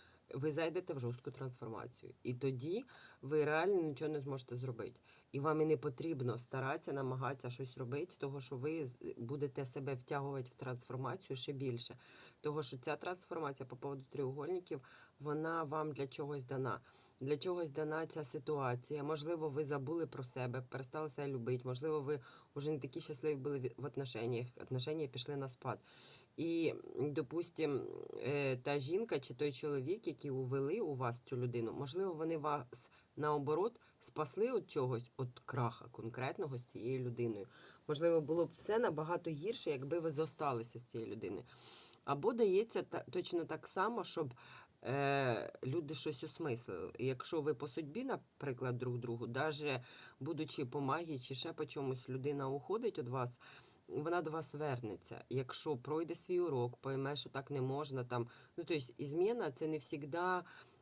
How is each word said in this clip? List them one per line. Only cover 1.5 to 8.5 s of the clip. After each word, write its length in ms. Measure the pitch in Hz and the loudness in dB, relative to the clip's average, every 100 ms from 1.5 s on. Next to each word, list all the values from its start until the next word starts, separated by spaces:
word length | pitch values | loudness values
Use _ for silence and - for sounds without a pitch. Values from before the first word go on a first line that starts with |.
| 123 113 110 120 - - - | -6 -8 -6 -8 -12 -16 -8
І 120 | - | -4
тоді 500 | 123 135 131 143 202 269 - - - | 0 0 0 0 -2 -4 -12 -20 -12
ви 220 | 135 151 | 2 4
реально 380 | 147 156 180 196 | 6 6 6 6
нічого 300 | 160 135 156 | 4 2 0
не 80 | 151 | 0
зможете 360 | 139 135 - 123 | 0 -4 -4 -4
зробити. 440 | 131 113 101 - - - _ | -2 -2 -6 -8 -20 -20 _
І 80 | 139 | 2
вам 200 | 143 156 | 4 6
і 40 | |
не 120 | 156 151 | 6 6
потрібно 640 | 147 127 165 151 123 117 | 4 -2 -2 2 2 0
старатися, 540 | - 135 131 160 - | -2 -2 0 0 -2
намагатися 580 | 139 131 127 131 139 127 | 0 0 0 -2 -2 -4
щось 280 | 123 131 - | -6 -6 -6
робити, 380 | 120 143 180 - | -2 -2 -2 -4
того 220 | 139 139 | -4 -4
що 160 | 127 | -6